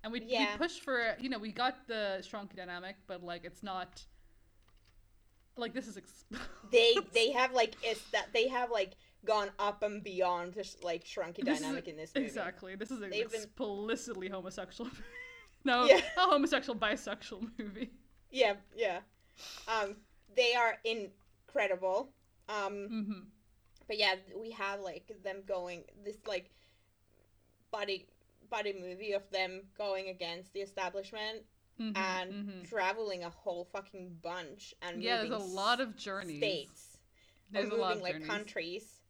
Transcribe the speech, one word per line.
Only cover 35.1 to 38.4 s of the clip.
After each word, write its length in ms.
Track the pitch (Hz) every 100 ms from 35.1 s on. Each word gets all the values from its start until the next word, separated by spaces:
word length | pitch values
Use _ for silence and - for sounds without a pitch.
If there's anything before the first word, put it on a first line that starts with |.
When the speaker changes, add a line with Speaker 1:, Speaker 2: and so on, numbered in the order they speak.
| 233
Speaker 1:
there's 120 | 214
Speaker 2:
moving 160 | 220 196
Speaker 1:
a 80 |
lot 260 | 185 202 240
Speaker 2:
s-, 60 | 254
Speaker 1:
of 100 | 202
journeys. 400 | 208 196 180 147
Speaker 2:
states. 640 | 208 175 135 - - - _ _ - _ _
Speaker 1:
There's 200 | 208 240
Speaker 2:
Or 60 | 233
Speaker 1:
a 40 |
lot 80 | 190
Speaker 2:
moving, 80 | 175
Speaker 1:
of 60 |
Speaker 2:
like, 100 | 180
Speaker 1:
journeys. 140 | 160 208
Speaker 2:
countries. 560 | 208